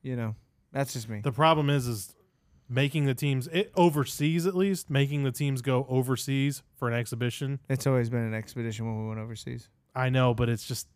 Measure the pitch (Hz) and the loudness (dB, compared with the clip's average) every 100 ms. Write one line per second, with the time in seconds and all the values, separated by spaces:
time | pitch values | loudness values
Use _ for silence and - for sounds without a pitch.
0 | 131 123 113 110 _ _ _ 139 135 131 | -4 -4 -4 -6 _ _ _ -4 -4 -4
1 | 110 107 123 117 160 160 143 143 123 110 | -8 -4 -4 4 4 6 4 2 0 -4
2 | - - _ _ _ _ _ 123 139 156 | -8 -18 _ _ _ _ _ 0 0 2
3 | 143 123 147 135 127 165 202 - 175 151 | 0 0 0 0 -2 -2 -2 4 6 6
4 | 135 - 147 165 170 180 196 185 - 135 | -2 0 0 2 0 2 2 0 -2 0
5 | 139 143 139 127 143 135 123 127 135 127 | 2 0 -2 -2 -2 -2 2 0 2 0
6 | 127 127 - 135 139 135 _ - 123 117 | 2 -2 0 0 0 -2 _ -6 -2 -2
7 | 113 117 120 - 139 139 _ 131 143 131 | -2 -2 -4 -2 -6 -6 _ -2 2 2
8 | 117 120 113 110 107 - 113 110 113 110 | 2 -2 -2 -4 -8 -6 -6 -4 -4 -4
9 | 110 110 110 110 - 120 - _ _ - | -6 -8 -10 -10 -10 -12 -14 _ _ -2
10 | 127 131 127 117 120 117 - 120 - | 2 4 4 4 2 0 -4 -8 -10